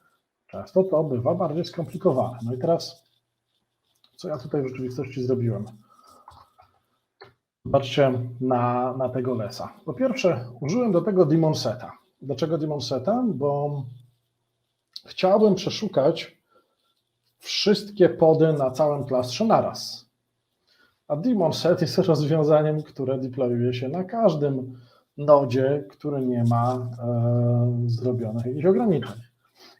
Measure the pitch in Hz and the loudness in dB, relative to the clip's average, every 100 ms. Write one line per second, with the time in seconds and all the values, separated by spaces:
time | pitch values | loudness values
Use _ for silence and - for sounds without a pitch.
0 | _ _ _ _ _ 98 - 190 190 151 | _ _ _ _ _ -14 -2 0 2 0
1 | 156 123 127 - 165 160 170 - 143 175 | 0 -2 -2 0 -2 -4 -6 -8 -10 -2
2 | 180 127 120 120 117 127 127 165 - - | 0 0 -2 -6 -6 -4 0 -2 -4 -18
3 | _ _ _ _ _ _ _ _ _ _ | _ _ _ _ _ _ _ _ _ _
4 | _ _ 180 151 151 147 131 127 127 135 | _ _ -10 -8 -4 -4 -4 -6 -8 -8
5 | 135 135 123 117 117 98 104 - _ _ | -8 -6 -2 0 0 -4 -8 -14 _ _
6 | _ - - - - _ _ _ _ _ | _ -20 -20 -20 -20 _ _ _ _ _
7 | _ _ - _ _ _ 120 135 - - | _ _ -20 _ _ _ -2 0 0 2
8 | 135 123 120 - 127 123 123 123 127 131 | 2 2 -6 -4 0 0 2 0 -2 -2
9 | 123 127 127 117 101 - 85 - 160 190 | -4 -2 -4 -4 -6 -10 -14 -12 -12 -4
10 | 262 - 185 117 - - 143 233 240 175 | -2 0 0 0 -6 -8 -4 0 2 2
11 | 185 185 151 165 156 131 123 104 - - | 2 2 4 4 4 0 -4 -6 -10 -18
12 | _ _ 131 131 156 160 156 147 - 131 | _ _ -10 -4 -2 -2 -2 -6 -4 -4
13 | 123 240 240 135 143 143 147 143 120 - | -2 0 0 -2 -2 -2 -4 -6 -10 -16
14 | _ _ _ _ _ _ _ _ _ - | _ _ _ _ _ _ _ _ _ -20
15 | - - 185 208 214 180 - - 214 143 | -16 -2 2 6 4 4 -2 -4 -2 2
16 | 139 165 - _ _ _ _ _ _ _ | 2 0 -8 _ _ _ _ _ _ _
17 | _ _ _ _ - - 196 208 - - | _ _ _ _ -8 -2 2 2 0 4
18 | 170 - 160 151 160 147 131 127 151 143 | 4 6 6 6 4 4 0 0 0 0
19 | 120 127 123 - 220 151 104 - - - | -2 -2 -2 -2 2 2 2 -6 -12 -14
20 | - _ _ _ _ _ _ _ _ _ | -20 _ _ _ _ _ _ _ _ _
21 | - 151 240 214 160 117 165 175 165 - | -8 -4 0 2 2 2 2 2 2 2
22 | 185 147 147 160 147 156 151 151 147 - | 2 2 2 2 4 4 4 -2 -6 -6
23 | 131 135 131 120 123 120 123 120 131 170 | -4 -2 -4 -2 -2 0 0 -2 -6 -6
24 | 185 233 208 156 143 131 127 - - _ | -6 2 2 2 0 -2 -6 -14 -20 _
25 | _ - 147 143 131 127 135 147 147 - | _ -4 6 6 6 2 2 0 -4 -10
26 | 147 139 127 120 117 117 123 127 120 120 | -6 -2 -2 0 2 2 0 -2 -6 -8
27 | 120 120 120 120 120 120 120 120 120 117 | -4 0 0 2 2 2 2 0 -2 -2
28 | 123 113 110 117 123 147 170 220 233 151 | -2 -2 -4 -6 -6 0 2 2 2 0
29 | - - - _ _ _ - | -4 -14 -20 _ _ _ -20